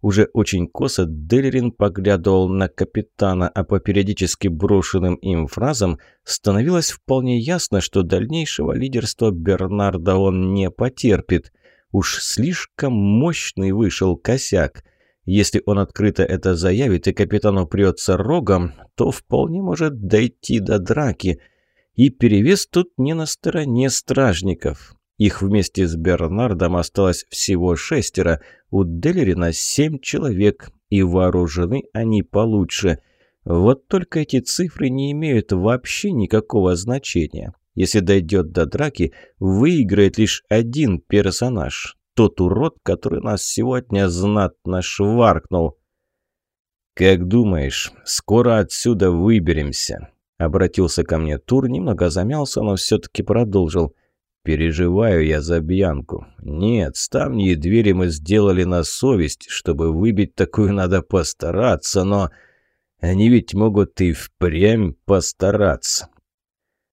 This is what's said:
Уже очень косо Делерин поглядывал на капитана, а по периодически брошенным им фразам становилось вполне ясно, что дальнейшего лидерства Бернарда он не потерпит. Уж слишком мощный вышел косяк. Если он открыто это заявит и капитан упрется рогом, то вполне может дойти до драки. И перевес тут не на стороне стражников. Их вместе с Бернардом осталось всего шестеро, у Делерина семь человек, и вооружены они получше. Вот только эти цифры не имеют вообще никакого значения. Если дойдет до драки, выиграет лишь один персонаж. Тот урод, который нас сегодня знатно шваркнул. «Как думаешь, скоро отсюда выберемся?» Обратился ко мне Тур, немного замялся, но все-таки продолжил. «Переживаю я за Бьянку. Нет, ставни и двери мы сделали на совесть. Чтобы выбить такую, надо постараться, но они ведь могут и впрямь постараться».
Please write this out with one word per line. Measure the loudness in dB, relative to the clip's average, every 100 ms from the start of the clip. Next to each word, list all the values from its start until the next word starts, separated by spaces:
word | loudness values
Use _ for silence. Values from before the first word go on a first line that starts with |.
Уже | 0 2 2
очень | 0 0 -2 -2
косо | -4 -4 -2 -2
Делерин | -4 0 2 2 0 -2
поглядывал | 0 -2 0 0 2 4 2 2
на | 0 -2
капитана, | -2 -4 -4 -6 -2 0 0 -2
а | -2
по | -2 -2
периодически | 0 0 0 0 -4 -2 -4
брошенным | 0 2 2 2 0 0 -2
им | -2 -2 -4
фразам | -4 -4 0 -2 -4 _ _
становилось | -12 -6 0 0 2 0 -2
вполне | -6 -2 0 0 0
ясно, | -2 -4 -2 -2
что | 0 0
дальнейшего | 0 0 -2 -4 -4 -4 -4
лидерства | -4 -4 -4 -4 -2 -2
Бернарда | 0 0 0 -2 -2 -2 0 0 2
он | 2 0 0
не | 0 -2
потерпит. | -2 -6 0 2 2 2 -2 -2 _ _ _ _
Уж | -4 -2 -4
слишком | -6 -4 -2 -4 -8 -6 -2
мощный | 0 2 2 2 -2 -6 -4 -2
вышел | 0 0 0 0 0
косяк. | -2 -2 0 0 -2 -6 -20 _ _ _ -2
Если | 0 2 0 0
он | -2
открыто | -2 -2 0 0
это | 0 0 -2
заявит | 0 0 0 0 0 0
и |
капитан | -2 0 0 0 0
упрется | 0 2 2 2 0 0
рогом, | 0 0 2 0 0 -8 -8
то | -2 -2
вполне | -2 -2 -2 0 -2
может | -4 -2 -2 -4 0
дойти | 2 2 -4 -4 -2
до | 0 0
драки. | 0 -2 -2 -2 -4 -4 _ _ _ _ _
И | 2 2
перевес | 4 2 4 4 2 0
тут | -2 -2 -2
не | -2
на | -2 -6
стороне | -6 -4 -2 0 0 0
стражников. | -2 -2 0 2 0 -2 -4 -6 -8 -12 _ _ 0
Их | 0 2
вместе | 0 0 0 -2 -2
с | -2
Бернардом | 0 0 0 -2 -2 0 0 -2
осталось | -2 0 0 0 -6
всего | -6 -2 0 0 -2
шестеро, | -2 -4 -2 -2 0 -2 -6 _ _
у | -2
Делерина | -2 -2 -2 0 0 0 -2
семь | -4 -4 -2 -2 -4
человек, | -6 -4 -2 0 0 0 -6 _ -2
и | 0
вооружены | 2 2 2 2 0 -2 -2 -4 -6
они | -6 0 0
получше. | 0 0 2 2 0 -2 -2 -2 _ _ _ _
Вот | -2 2 4 2 0
только | -4 -2 -4
эти | -2 -2
цифры | -2 -4 -4 -4 -4
не | -2 -4
имеют | -4 0 0 0
вообще | 0 2 0 -4 -6 -2
никакого | -2 0 0 0 2 2 0
значения. | -2 -6 -4 -4 -4 -6 -12 -14 _
Если | -4 0 2
дойдет | 2 2 2 -2 0
до | -2 -2
драки, | -2 -4 -2 -4 -6 -20 -6
выиграет | 0 2 2 2 2 4 2 2
лишь | 0 -2 -2
один | 0 0 0 0 -2
персонаж. | 0 0 0 0 -2 -2 -6 -8 -12 -16 _
Тот | 2 2 2
урод, | 0 2 -2 -4
который | -4 -4 -4 -4
нас | -4 -4
сегодня | -4 -4 -2 -2 -2 0 0
знатно | 0 0 0 0 -4 -6 -4
шваркнул. | -4 -2 0 4 4 2 0 -2 -2 -4 _ _ _ _ _ _ _ _ _ _ _
«Как | 2 4 4 4
думаешь, | 2 2 0 -2 -4 -8 -12
скоро | -8 -8 0 2 4 2
отсюда | 0 -2 -2 2 2
выберемся?» | 2 4 4 2 0 -2 -6 -8 -10 -16 _ _ -4
Обратился | -2 2 0 2 0 0
ко | -2 -2
мне | -2 -6
Тур, | -2 0 0
немного | -2 -2 0 0
замялся, | 0 -2 -4 -4 -4
но | -2 -2
все-таки | 0 -2 -2 -6
продолжил. | -2 0 0 0 0 0 -2 -6 _ _ _ _
«Переживаю | -4 -2 0 0 0 2 2 2 2
я | 0
за | 0 -2
Бьянку. | 0 0 0 -2 -6 -12 -14 -18
Нет, | -10 -2 0 0 -2 -4
ставни | -4 -2 -2 0 0
и | 0
двери | 2 2 4
мы | 2 0
сделали | -2 0 2 4 2
на | 2 0
совесть. | -2 -2 2 2 0 -4 -12
Чтобы | -8 -4 -2 0
выбить | 0 0 0 0
такую, | 0 -2 0 0
надо | 0 0 0
постараться, | 0 -2 -2 -4 -4 0 0 0 -2 -2
но | 0 0 -2 -6 _ _ _ _ _ _
они | -2 2 4
ведь | 4 2
могут | 0 2 2 0 0
и | 0
впрямь | -2 -8 -4 -2 2 2 2 0 -4
постараться». | 0 0 0 -2 0 2 0 0 -4 -8 -8 _ _ _ _ _ _ _ _